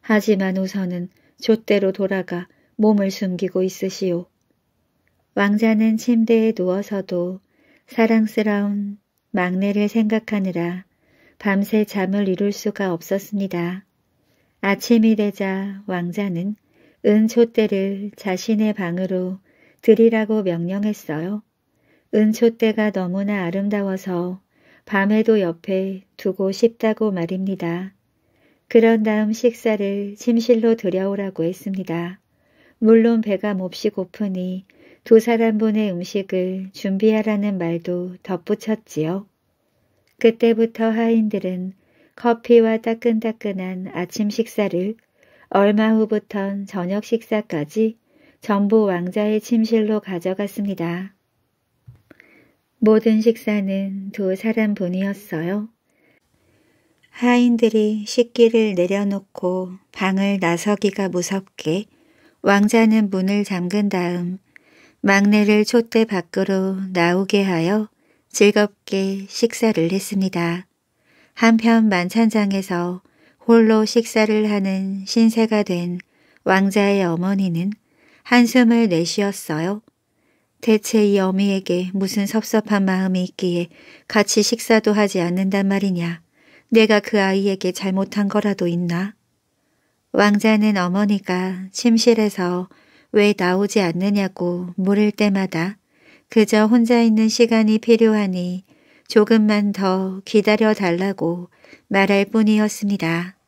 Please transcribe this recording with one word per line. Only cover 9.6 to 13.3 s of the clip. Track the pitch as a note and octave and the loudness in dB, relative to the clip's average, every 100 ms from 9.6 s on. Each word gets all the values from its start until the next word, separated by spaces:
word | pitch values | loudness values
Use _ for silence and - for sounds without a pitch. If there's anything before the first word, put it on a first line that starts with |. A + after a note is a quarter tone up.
| G3+ G3+ G#3 | -2 0 -2
생각하느라 | A3+ G#3+ A3 A3 G#3 F#3+ F3 E3+ F3+ - _ _ _ _ _ | 0 0 0 -2 -4 -4 -4 -4 -6 -14 _ _ _ _ _
밤새 | G#3 G3 G3+ A3 | -2 -2 0 -2
잠을 | G#3+ G#3 F#3 G3+ G3 | -2 -2 -2 -2 -2
이룰 | F3+ G3+ | -2 -2
수가 | G3+ G#3 G#3 G3 | -4 -6 -4 -4
없었습니다. | A3+ - - - | -4 -4 -6 -4